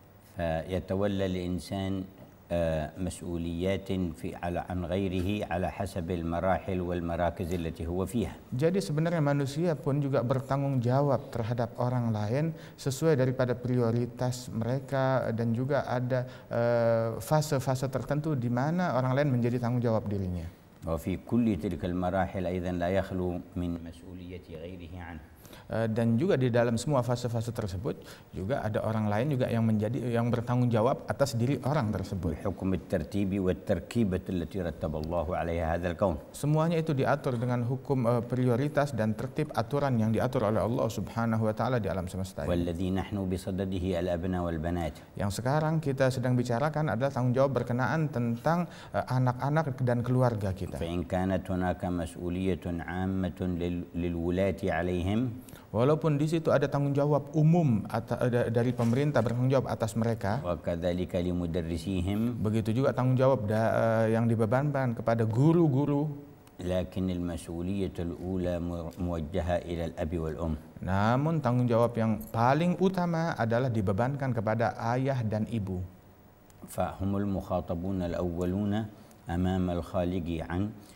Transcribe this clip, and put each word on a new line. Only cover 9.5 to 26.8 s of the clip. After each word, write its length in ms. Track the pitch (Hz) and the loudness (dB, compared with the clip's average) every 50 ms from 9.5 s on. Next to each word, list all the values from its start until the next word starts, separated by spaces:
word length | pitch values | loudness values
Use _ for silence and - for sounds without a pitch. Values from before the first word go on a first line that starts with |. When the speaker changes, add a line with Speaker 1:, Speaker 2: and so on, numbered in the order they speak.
| 139 151 175 180 156 | -2 0 0 0 0
Speaker 2:
pun 240 | 139 - 143 135 147 | 0 0 0 0 0
juga 240 | 143 139 135 127 123 | 0 2 2 2 2
bertanggung 560 | 120 135 127 127 - 135 139 139 139 139 127 | 2 0 0 0 0 0 0 0 0 0 2
jawab 480 | 110 123 127 135 143 143 131 113 - - | 2 4 4 4 4 4 2 0 -2 -4
terhadap 480 | - 117 113 107 123 113 120 113 - | -6 -4 -2 -2 0 -2 -2 -2 -2
orang 400 | - 123 123 127 123 120 117 110 | -2 -2 0 0 0 0 0 0
lain 400 | 107 107 104 120 143 156 165 160 - - - - - | 0 0 0 0 0 0 -2 -4 -6 -12 -18 -12 -6
sesuai 400 | - 143 131 - 160 165 156 127 | -4 -4 -2 0 2 4 4 4
daripada 320 | 131 131 131 - 127 120 | 4 2 2 2 0 0
prioritas 960 | 123 120 - 123 127 123 120 113 113 120 120 120 127 - 127 123 123 - - - | 0 -2 0 0 2 2 4 4 2 2 0 -2 -2 -2 -2 -2 -2 -4 -8 -6
mereka 800 | - 113 120 117 127 135 135 - 139 135 131 131 131 123 101 107 113 | -4 -2 -2 0 -2 -2 -2 -2 0 0 2 2 2 2 2 0 0
dan 160 | 110 120 117 | 0 0 0
juga 320 | 113 117 131 135 147 131 - - | 0 0 0 0 0 0 0 0
ada, 340 | 120 123 127 123 131 127 123 123 - - - - | -2 -2 0 0 0 -2 -2 -4 -8 -16 -10 -4
eh, 720 | 117 117 120 120 120 117 117 117 117 113 113 113 113 - | -2 0 2 4 4 4 4 4 4 4 2 0 -2 -4
fase-fase 720 | - - 156 156 151 151 147 131 131 139 131 127 139 131 | -2 2 2 2 2 2 0 0 2 0 0 0 0 -2
tertentu 400 | - 123 117 - 143 151 147 165 151 127 | -2 -2 -2 -2 -2 -2 0 0 0 0
di 100 | 113 123 | 0 0
mana 480 | 120 123 131 156 170 180 180 170 117 | 0 0 0 0 0 0 0 0 0
orang 160 | 127 127 127 | 0 2 2
lain 160 | 127 139 147 147 123 | 2 2 2 2 2
menjadi 240 | 120 117 120 120 123 | 2 2 2 0 0
tanggung 240 | 123 113 123 123 117 | 0 0 0 2 2
jawab 240 | 117 110 107 - 101 | 2 2 2 0 0
dirinya. 400 | 104 98 98 90 87 87 82 85 - - - - - - - 85 | -2 -2 -2 -2 -4 -4 -6 -8 -12 -16 -20 -20 -18 -10 -4 -2
Speaker 1:
وفي 400 | 80 80 - 98 90 78 - - | -2 -2 0 -2 -4 -4 -2 0
كل 320 | 120 120 120 113 101 80 | 2 2 4 4 2 2
تلك 240 | 76 82 82 76 - | 0 -2 -4 -2 -2
المراحل 640 | 90 87 92 92 90 90 95 92 92 - 98 90 87 | -2 -2 0 0 0 2 2 0 0 0 -2 -2 -2
أيضًا 240 | 92 92 85 90 90 87 | -2 -2 -2 -2 -2 0
لا 80 | 85 87 | 0 2
يخلو 720 | 98 95 92 - 98 92 90 90 87 90 - - - 90 | 2 2 0 0 -2 -2 -2 -2 -2 -4 -6 -8 -6 -4
من 240 | 87 87 85 80 82 | -2 -2 -4 -6 -8
مسؤولية 640 | 82 82 - - 95 92 90 90 87 92 87 - - | -12 -16 -16 -16 -16 -14 -14 -12 -12 -14 -14 -14 -14
غيره 460 | 82 78 80 90 95 90 85 78 90 | -14 -12 -12 -12 -12 -12 -14 -12 -12
عنه. 280 | 90 87 82 85 76 - - - - - - - - - - | -12 -12 -12 -12 -14 -14 -18 -20 -20 -20 -20 -20 -18 -10 -4
Speaker 2:
Eh, 160 | - 110 113 113 | -2 0 0 0
dan 240 | 110 117 117 117 117 | 2 2 2 4 4
juga 240 | 113 156 196 180 139 | 4 4 4 2 4
di 80 | 131 127 | 4 4
dalam 320 | 113 123 117 120 117 | 4 4 4 4 2
semua 240 | 113 | 0